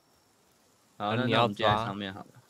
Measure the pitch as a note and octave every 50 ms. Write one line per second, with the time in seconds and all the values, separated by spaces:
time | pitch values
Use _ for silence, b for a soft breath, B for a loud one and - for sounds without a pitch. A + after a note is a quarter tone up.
0 | _ _ _ _ _ _ _ _ _ _ _ _ _ _ _ _ _ _ _ _
1 | G#2 G#2 A2 A#2+ B2 A#2+ A2+ A2+ A#2 A#2 G#2 G2+ A2 G#2+ G#2 G#2+ A2 G#2 G2 G2+
2 | G#2 G2 F#2+ G2 - - - - _ _